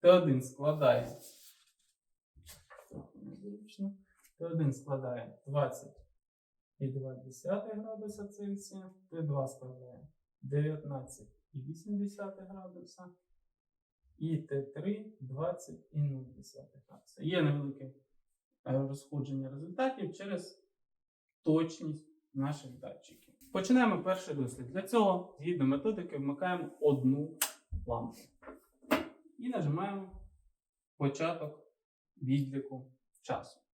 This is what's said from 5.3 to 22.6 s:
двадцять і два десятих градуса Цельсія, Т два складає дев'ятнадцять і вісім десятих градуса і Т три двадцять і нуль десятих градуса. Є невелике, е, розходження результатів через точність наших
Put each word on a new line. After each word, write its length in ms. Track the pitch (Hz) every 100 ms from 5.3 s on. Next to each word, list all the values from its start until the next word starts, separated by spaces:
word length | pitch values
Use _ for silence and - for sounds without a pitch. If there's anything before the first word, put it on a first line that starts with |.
| - -
двадцять 580 | 143 131 - - - - _ _ _ _ _ _ _
і 80 | 135
два 260 | 135 131
десятих 640 | 127 131 - - 208 226 208
градуса 520 | 220 220 208 208 202
Цельсія, 640 | 202 202 196 - 196 185 - _
Т 120 | 165
два 260 | 151 139 131
складає 600 | - - - - 123 - _ _ _
дев'ятнадцять 880 | 135 143 151 151 143 135 131 - - _ _
і 60 | 139
вісім 380 | 135 165 208 202
десятих 500 | 202 - 202 - 185
градуса 580 | 196 185 180 175 - 180 - _ _ _ _ _ _ _ _ _ _
і 200 | 160 156
Т 240 | - 139
три 440 | 139 151 185 202 - -
двадцять 680 | 131 131 170 - - - _
і 80 | 156
нуль 240 | 143 135
десятих 580 | 127 - - - - - _
градуса. 360 | - _ -
Є 180 | 156 180
невелике, 440 | 151 143 139 - 135
е, 1000 | - _ _ _ _ _ _ - 131 135
розходження 640 | 139 - 147 135 135 131
результатів 640 | 139 165 180 262 262 185
через 500 | 165 196 185 - - _ _ _ _ _ _ _ _
точність 640 | - 156 160 - 156 147 - _ _
наших 460 | 135 139 147